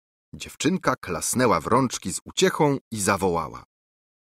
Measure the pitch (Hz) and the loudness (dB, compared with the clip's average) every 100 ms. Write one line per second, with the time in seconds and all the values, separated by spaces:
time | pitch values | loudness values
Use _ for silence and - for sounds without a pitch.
0 | _ _ - 78 - - 143 185 - - | _ _ -20 -18 -16 -2 -2 0 -2 -2
1 | - 80 - 113 127 85 71 117 127 - | -4 -4 -2 2 4 2 2 2 2 -2
2 | 98 - - - 185 - 151 139 - 107 | -8 -8 -8 0 0 4 2 0 -4 -4
3 | 101 98 95 85 71 58 - _ _ _ | 0 2 2 0 -4 -12 -20 _ _ _
4 | _ _ _ | _ _ _